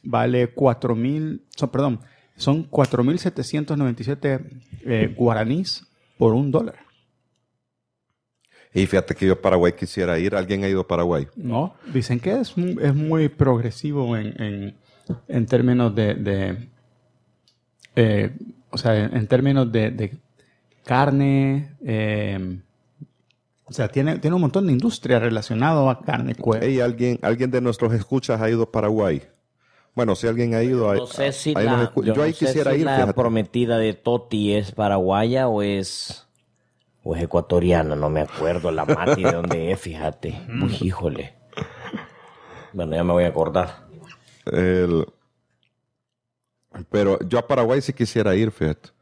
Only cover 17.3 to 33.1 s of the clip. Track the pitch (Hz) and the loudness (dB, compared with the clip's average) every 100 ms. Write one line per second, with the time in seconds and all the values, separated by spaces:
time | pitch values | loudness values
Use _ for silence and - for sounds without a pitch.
17.3 | _ _ _ _ _ _ - 113 104 104 | _ _ _ _ _ _ 2 4 4 0
18.3 | - - - _ - 120 107 104 120 107 | -6 -16 -20 _ -2 0 2 0 -2 2
19.3 | 127 139 139 120 110 107 110 104 - _ | 2 4 2 2 0 -2 -2 -8 -8 _
20.3 | _ _ _ _ _ - 131 143 139 139 | _ _ _ _ _ -2 2 4 4 2
21.3 | 139 135 139 143 - 262 110 107 104 104 | 2 2 0 -4 -10 -4 -2 0 -2 -2
22.3 | 98 92 92 - _ _ _ - _ _ | -4 -6 -10 -14 _ _ _ -20 _ _
23.3 | _ _ _ - - 107 135 143 - 151 | _ _ _ -14 -4 -2 0 0 0 0
24.3 | 180 151 196 190 127 226 - 131 123 117 | 2 2 2 2 2 0 -2 2 2 2
25.3 | 113 - 110 143 160 135 123 - 120 127 | -2 -2 0 2 4 2 0 -2 -2 -2
26.3 | 113 117 110 127 131 120 117 123 120 - | -2 0 2 2 2 0 0 -2 0 0
27.3 | 117 127 123 123 110 117 113 95 135 - | 0 0 0 0 0 0 0 0 -2 0
28.3 | 113 113 117 113 113 104 110 98 71 - | 0 2 0 0 0 0 2 2 0 -6
29.3 | _ _ _ _ _ _ - 117 95 117 | _ _ _ _ _ _ -2 0 0 0
30.3 | 113 120 113 120 127 107 101 123 - 139 | 0 0 2 2 2 2 0 -2 -4 -4
31.3 | 135 156 147 110 120 117 - 110 120 156 | -2 -4 0 2 2 0 0 0 2 0
32.3 | 160 131 131 135 135 156 135 123 | 0 0 0 0 2 2 2 2